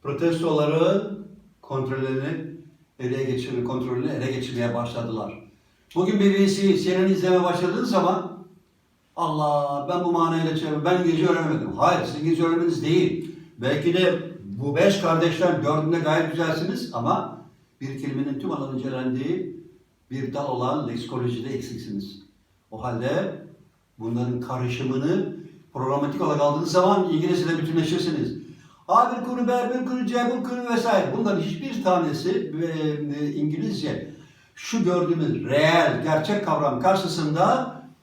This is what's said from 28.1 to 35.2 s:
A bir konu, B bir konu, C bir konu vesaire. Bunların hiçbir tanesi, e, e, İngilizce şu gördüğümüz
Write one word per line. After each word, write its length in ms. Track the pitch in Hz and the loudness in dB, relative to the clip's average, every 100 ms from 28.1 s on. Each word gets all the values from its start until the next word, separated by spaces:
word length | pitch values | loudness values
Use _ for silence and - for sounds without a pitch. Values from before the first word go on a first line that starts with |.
| 151 120 - - - - _ - | -2 -2 -6 -12 -20 -20 _ 2
A 280 | 214 247 240 | 4 4 0
bir 80 | |
konu, 240 | 247 247 240 | -6 -2 0
B 320 | 247 - 254 | 0 0 -2
bir 60 | 254 | -2
konu, 200 | 254 - | -2 -2
C 80 | |
bir 300 | 240 240 247 | 0 0 -2
konu 260 | 247 247 240 | -4 -6 -2
vesaire. 440 | 233 233 202 - 190 | 0 2 2 2 0
Bunların 240 | 214 190 | 0 0
hiçbir 440 | 160 165 269 208 | -2 -4 -6 -2
tanesi, 680 | 185 180 160 143 170 190 160 151 | 2 2 2 -2 -2 -2 -2 -4
e, 40 | 165 | -4
e, 640 | 156 156 147 147 143 147 | -2 -2 -2 -4 -4 -4
İngilizce 800 | 147 151 160 - - - - - - - _ _ | -2 -2 -2 -4 -4 -4 -6 -8 -16 -20 _ _
şu 300 | - - 226 | -16 -6 0
gördüğümüz 600 | 170 180 165 165 | 2 2 2 0